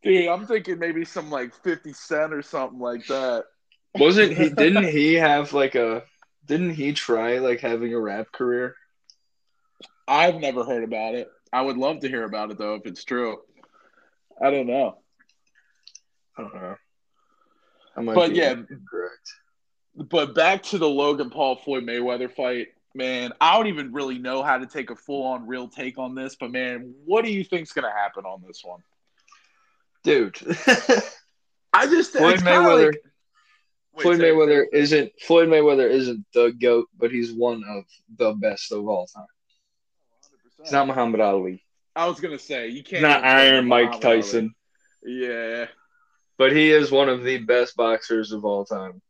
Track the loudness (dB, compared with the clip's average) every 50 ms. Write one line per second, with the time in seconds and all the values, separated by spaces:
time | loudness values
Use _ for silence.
0 | _ 2 2 2 4 0 -2 -4 -4 -4 -4 -4 -4 -4 -8 -6 -6 -6 -4 -6
1 | -8 -8 -10 -12 -10 -8 -8 -8 -8 -10 _ _ _ -6 -6 -6 _ -18 -20 -18
2 | -10 -6 -4 -4 -4 -4 -4 -8 -10 -8 -8 -8 -8 -8 -10 -10 -10 -8 -8 -10
3 | -8 -6 -6 -4 -4 -4 -4 -4 -6 _ _ _ _ _ _ _ _ _ _ 4
4 | 4 6 6 6 4 4 4 0 0 0 2 2 2 4 4 4 2 2 0 2
5 | 2 4 4 4 4 4 2 2 0 -2 0 0 0 2 2 0 0 0 -2 -6
6 | -8 _ _ _ _ _ _ _ _ _ -2 -2 -2 -2 -4 -4 -6 -6 -6 -6
7 | -2 -2 -2 0 0 0 -2 0 0 -2 -2 -2 -4 -4 -4 -4 -4 -4 -4 -4
8 | -6 -6 -6 -8 -10 _ -8 -6 -4 -2 -2 -4 -4 -6 -10 _ _ _ _ _
9 | _ _ _ _ _ _ _ _ _ _ _ _ _ _ _ _ -20 -20 _ _
10 | _ -2 2 2 4 2 2 0 -4 -6 -6 -6 -6 -4 -4 -6 -6 -6 -6 -6
11 | -6 -6 -8 -8 -10 -12 _ _ _ _ -4 -2 -2 -2 -4 -4 -4 -4 -4 -4
12 | -8 -8 -6 -6 -8 -6 -8 -8 -8 -8 -10 -10 -8 -8 -8 -8 -10 -16 -18 -18
13 | -12 -8 -6 -6 -4 -6 -8 -10 -16 _ _ _ _ _ _ _ _ _ _ _
14 | _ _ _ _ _ _ _ -2 -2 0 0 0 -2 -2 -2 -2 -2 -2 -4 _
15 | _ _ _ _ _ _ _ _ _ _ _ _ _ _ _ _ _ -20 _ -20
16 | _ _ _ _ _ _ _ -18 -18 -16 -16 -16 -14 -14 -16 -16 _ _ _ _
17 | _ _ _ _ _ _ _ _ _ _ _ _ _ _ _ _ _ _ _ -8
18 | -6 0 2 2 2 4 2 0 0 0 -2 -4 -10 -18 -20 -20 -20 -14 -12 -12
19 | -12 -12 -14 _ _ -20 -20 _ _ _ _ _ _ _ _ _ _ _ _ -18
20 | -14 -4 -2 -2 -2 -2 0 2 2 2 2 0 -4 -8 -6 -2 -2 0 0 0
21 | 0 0 0 -2 -4 -10 -4 -4 -2 -2 -2 -4 -6 -6 -6 -6 -6 -6 -6 -6
22 | -4 -4 -4 -6 -6 -10 -8 -6 -6 -4 -4 -6 -8 -12 _ _ _ _ _ -8
23 | -6 -6 -6 -6 -8 -10 -4 _ 2 4 4 4 2 0 -4 -6 -10 -10 -8 -8
24 | -8 -8 -8 -8 -8 -6 -6 -4 -2 -2 -2 -2 -2 -8 -12 -12 -12 -12 -14 -18
25 | _ -12 -10 -8 -6 -6 -8 -8 -10 -12 -12 -12 -12 -12 _ -12 -12 -12 -10 -10
26 | -10 -10 -10 -10 -12 -12 -12 _ -14 -10 -8 -6 -6 -6 -8 -10 -12 -16 -20 -20
27 | _ -2 0 0 0 0 -4 -6 -6 -6 -6 -8 -8 -8 -10 -8 -6 -6 -4 -4
28 | -6 -6 -6 -10 -14 -12 -14 -16 -18 -20 -20 -20 -18 -18 -20 -20 _ _ _ _
29 | _ _ _ _ _ _ _ _ _ _ _ _ _ _ _ _ _ _ _ _
30 | _ 2 2 2 2 -2 -4 -14 -8 -8 -8 -4 2 2 2 2 4 2 2 2
31 | 2 -6 -12 -20 _ _ _ _ _ _ _ _ _ _ 2 2 4 4 2 2
32 | 2 0 0 2 4 4 4 4 4 4 6 6 6 6 6 6 6 6 4 0
33 | _ _ _ _ _ _ _ _ _ _ _ _ _ _ _ _ _ _ _ -2
34 | 2 2 4 4 4 4 6 6 6 4 6 4 4 2 2 0 2 4 2 2
35 | 2 0 _ _ -2 4 6 6 6 6 6 6 6 6 6 4 4 4 4 2
36 | 0 0 -6 -8 -10 _ _ 2 2 2 2 2 2 4 4 4 2 _ _ _
37 | -4 -2 -2 -2 -6 -6 -4 -2 -2 -2 -2 -4 -10 -12 -12 -12 -14 _ _ _
38 | _ _ -6 -2 -2 -2 0 0 -4 -4 -4 -4 -10 -10 -8 -8 -6 -4 -4 -6
39 | -6 -8 -14 -20 -20 _ _ _ _ _ _ _ _ _ _ _ _ _ _ _
40 | _ _ _ _ _ _ _ _ _ _ _ _ -12 -2 0 0 2 2 0 -2
41 | 0 0 2 2 2 2 2 0 -2 -4 -10 -12 _ _ _ _ _ _ _ -4
42 | -4 -4 -4 -6 -8 -10 -10 -12 -12 -10 -8 -8 -8 -8 -10 -12 -14 -8 -4 0
43 | 2 2 2 4 4 4 6 6 6 6 6 4 4 4 4 4 4 4 0 0
44 | 2 4 4 4 2 0 -2 -4 -4 -4 -10 _ _ _ _ _ _ _ _ _
45 | _ -14 -10 -8 -8 -8 -8 -8 -8 -8 -8 -10 -10 -12 -14 _ _ _ _ _
46 | _ _ _ _ _ _ _ _ 2 4 6 6 6 6 6 6 4 4 4 4
47 | 4 4 2 -2 -2 -4 -4 -4 0 2 2 2 2 0 -2 -2 0 0 0 -2
48 | -2 -4 -4 -4 -4 -4 -8 -6 -4 -4 -4 -4 -4 -6 -8 -10 -10 -12 -16 -20
49 | _ _